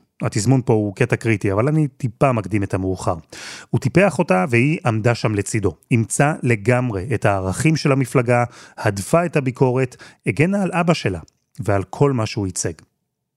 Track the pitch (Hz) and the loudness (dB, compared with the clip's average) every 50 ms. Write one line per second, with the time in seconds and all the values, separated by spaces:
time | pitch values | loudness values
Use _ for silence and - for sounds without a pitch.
0 | _ _ _ - - 113 - 110 101 123 135 131 120 - 117 110 104 104 95 - | _ _ _ -6 -6 -4 -2 0 2 4 4 4 4 2 2 2 0 -2 -2 -2
1 | 127 - 120 - - 113 110 101 - 101 95 104 120 151 151 156 151 135 - - | 0 0 0 -2 0 0 -2 0 0 -2 0 0 0 2 2 0 0 -2 -4 -6
2 | - 117 - - 147 139 123 110 95 90 107 104 95 90 - 92 95 95 92 - | -6 -6 -2 0 0 2 2 0 -2 -2 -2 -2 -2 -2 -2 -2 -2 -2 -4 -4
3 | - 101 90 78 - _ - - - - - - - - - 113 - 131 - 175 | -4 -4 -4 -4 -8 _ -20 -18 -16 -16 -16 -18 -8 -4 -2 -2 0 2 4 4
4 | 196 190 - - 170 - 185 185 185 143 117 117 131 147 165 - - 120 107 107 | 4 4 2 0 0 0 0 0 0 2 2 2 2 2 0 0 0 -2 0 0
5 | 101 120 117 - - 117 107 101 98 - - 110 98 90 78 - _ - 131 113 | 2 0 0 0 0 -2 0 -2 -2 -2 -2 -2 -2 -2 -4 -6 _ 0 0 0
6 | 110 - - - 143 147 160 - - 123 117 101 98 123 123 123 127 123 101 95 | 0 0 0 2 2 2 0 0 0 -2 -2 0 2 0 0 2 0 -2 -4 -4
7 | 87 - 104 98 - 107 101 95 92 92 90 - - 156 160 - - 151 135 139 | -4 -4 -2 0 0 0 0 0 -2 -2 -2 0 2 2 2 2 2 2 2 0
8 | 131 - - 135 120 120 123 120 120 - - - - - - - - 107 101 98 | 0 0 0 0 2 2 2 0 0 -2 -6 -12 -20 -20 -8 -4 -2 -2 -2 -2
9 | 90 - - 170 180 170 - 156 131 131 120 - 143 127 120 131 131 127 - - | -2 0 0 0 2 0 -2 -2 -2 -2 0 0 2 2 2 0 -2 -4 -6 -10
10 | - - - _ - 147 101 107 156 185 202 202 190 170 - 170 175 175 156 - | -20 -20 -20 _ -6 -2 0 0 0 0 0 -2 -2 -2 -2 0 2 2 0 0
11 | - 104 92 82 - - _ _ _ _ _ - 95 101 101 98 90 - - - | 0 -4 -4 -6 -10 -14 _ _ _ _ _ -8 -4 -2 -2 -2 -2 -4 0 2
12 | 143 143 135 117 110 - - 107 101 92 87 - - 95 80 - - _ _ _ | 2 2 2 0 -2 -4 -4 -4 -4 -4 -4 -6 -6 -6 -8 -12 -18 _ _ _
13 | _ _ _ _ _ _ _ | _ _ _ _ _ _ _